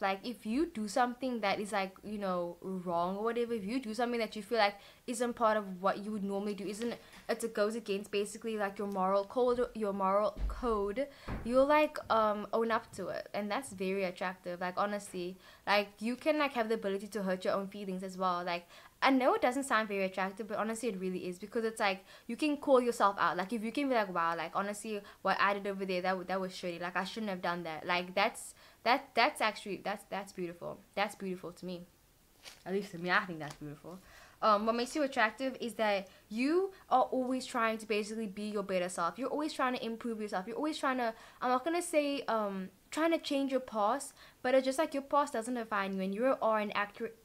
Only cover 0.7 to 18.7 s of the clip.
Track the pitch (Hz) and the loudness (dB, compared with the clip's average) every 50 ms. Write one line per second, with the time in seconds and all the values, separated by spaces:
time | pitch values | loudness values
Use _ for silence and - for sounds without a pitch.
0.7 | - 220 214 202 - - 247 247 240 - 269 254 240 226 208 196 185 - 214 190 | -2 -6 -6 0 2 2 2 2 0 -4 -4 -2 -2 0 0 0 0 0 -2 -2
1.7 | 214 196 190 190 190 - - 208 214 208 202 190 180 180 175 175 170 - - 190 | 0 0 -2 -2 -6 -12 -10 -8 -6 -4 -2 0 0 0 -2 -4 -6 -8 -8 -6
2.7 | 190 185 170 180 170 170 175 180 190 202 220 233 233 240 240 226 240 226 190 196 | -6 -4 -2 0 0 2 2 0 0 0 -2 0 0 0 0 0 -2 -4 -2 -2
3.7 | 247 269 262 214 220 233 240 240 240 233 220 214 - 214 196 - 240 220 208 202 | -2 -2 -2 -4 -2 -2 0 0 0 -2 -2 -2 -4 -10 -4 0 4 4 4 4
4.7 | 202 - - - - - _ - 247 214 247 240 233 - 240 214 214 214 202 196 | 4 -2 -14 -20 -20 -12 _ -6 -2 -2 -2 -2 0 4 4 4 4 4 0 -2
5.7 | 185 175 190 190 - 196 202 214 214 208 190 196 196 196 202 208 208 196 202 180 | -8 0 0 0 0 0 -4 -6 -4 -2 -2 -2 -2 -2 -2 -4 -4 -4 -6 -6
6.7 | 214 202 240 233 202 - - - - - - - 233 233 226 226 226 220 208 214 | -4 -4 -4 -4 -4 -6 -10 -18 -20 -14 -4 -4 -4 -2 -4 -4 0 2 2 2
7.7 | 220 233 - - 190 196 202 - - 202 208 202 - 220 - 226 220 214 202 196 | 0 -4 -4 -2 -4 -4 -2 -2 -2 -2 -2 -2 -6 -8 -6 -4 -2 -2 -2 -2
8.7 | 196 220 202 202 196 190 185 190 196 202 196 202 - 254 247 247 247 240 240 - | -2 -4 -4 -2 0 0 2 4 4 2 2 0 0 2 4 4 4 2 0 -2
9.7 | - 220 214 202 196 202 190 190 196 208 214 - - - - - - - 254 240 | -2 -2 -2 -2 0 2 2 4 4 4 2 2 0 -2 -2 -2 -2 -2 0 0
10.7 | 220 202 196 202 202 254 277 277 - - - - - - - 226 247 262 269 285 | 0 0 0 0 -2 -2 -4 -4 -6 -12 -8 -8 -8 -4 -2 4 6 6 8 8
11.7 | 294 302 302 294 - - - - 220 220 220 214 208 208 208 - - 226 226 226 | 8 6 6 4 0 -6 0 2 4 4 4 4 2 0 -2 -2 0 0 2 2
12.7 | 220 233 - - - - 180 160 - - - - - 202 208 208 202 262 277 - | 0 0 -2 -6 -10 -8 -6 -4 -4 -6 -6 -6 -6 -6 -4 -2 -2 -4 -4 -6
13.7 | 202 185 190 190 190 196 190 175 180 - 190 185 185 - - 180 175 175 185 180 | -6 -4 -2 -2 0 0 -2 -2 -2 -4 -6 -6 -6 -6 -8 -8 -6 -4 -4 -4
14.7 | 180 - 202 202 208 202 196 - - 180 175 180 190 - - - - - _ - | 0 0 0 0 0 -4 -6 -8 -6 -6 -6 -6 -8 -10 -16 -20 -20 -8 _ 2
15.7 | 202 208 202 202 - - 214 233 247 247 - 311 302 302 294 269 277 247 220 220 | 4 4 2 0 -6 -4 -4 -4 -4 0 2 2 4 4 2 0 0 0 0 0
16.7 | 226 214 196 196 196 202 214 208 - 214 190 190 185 185 - 202 - 196 196 196 | 0 0 0 -2 -2 -2 -4 -6 -6 -4 -2 -2 -2 0 0 0 0 0 -2 -4
17.7 | 202 202 208 190 185 185 196 190 185 180 190 185 175 175 180 180 175 175 - - | -8 -8 -6 -6 -6 -6 -6 -8 -4 -2 0 0 0 0 -2 -2 -4 -4 -6 -12